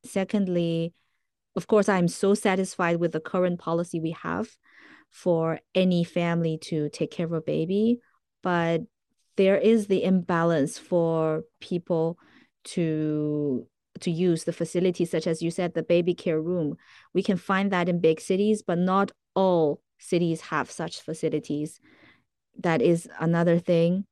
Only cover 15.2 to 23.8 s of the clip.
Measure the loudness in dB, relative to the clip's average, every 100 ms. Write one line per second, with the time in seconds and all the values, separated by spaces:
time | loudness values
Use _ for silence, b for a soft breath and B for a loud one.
15.2 | -2 -2 -4 -2 -4 -4 2 2 2 -2
16.2 | -2 -2 -2 -2 -4 -6 B B B -4
17.2 | 0 -2 0 0 2 0 0 2 2 2
18.2 | -2 0 2 0 0 0 2 2 0 _
19.2 | _ 0 2 4 2 0 _ _ -2 0
20.2 | 0 -2 -4 -4 -4 -8 -10 -10 -12 -6
21.2 | -4 -4 -4 -6 -6 -10 b b b b
22.2 | b _ _ -6 -2 2 4 2 -2 -4
23.2 | 0 2 2 2 2 2